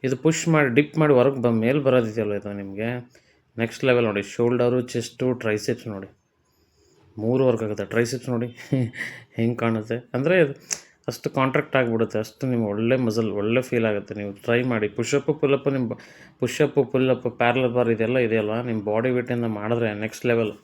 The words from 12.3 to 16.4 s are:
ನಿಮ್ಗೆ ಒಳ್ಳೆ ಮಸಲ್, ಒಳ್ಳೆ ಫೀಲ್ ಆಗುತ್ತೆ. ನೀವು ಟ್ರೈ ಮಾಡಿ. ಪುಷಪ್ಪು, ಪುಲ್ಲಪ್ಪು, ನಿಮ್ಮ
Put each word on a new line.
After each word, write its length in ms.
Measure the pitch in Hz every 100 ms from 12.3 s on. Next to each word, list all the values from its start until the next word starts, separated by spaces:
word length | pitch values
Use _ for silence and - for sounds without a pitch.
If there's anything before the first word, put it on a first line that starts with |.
| - 131
ನಿಮ್ಗೆ 180 | 120 110
ಒಳ್ಳೆ 220 | 101 113 131 120
ಮಸಲ್, 260 | 107 113 101
ಒಳ್ಳೆ 200 | 104 120 123
ಫೀಲ್ 180 | 120 113
ಆಗುತ್ತೆ. 240 | 104 101 104
ನೀವು 100 | 104 98
ಟ್ರೈ 160 | - 120 123
ಮಾಡಿ. 140 | 117 104 104
ಪುಷಪ್ಪು, 340 | 117 143 - 151
ಪುಲ್ಲಪ್ಪು, 300 | 143 139 143 135
ನಿಮ್ಮ 200 | 120 - - - - _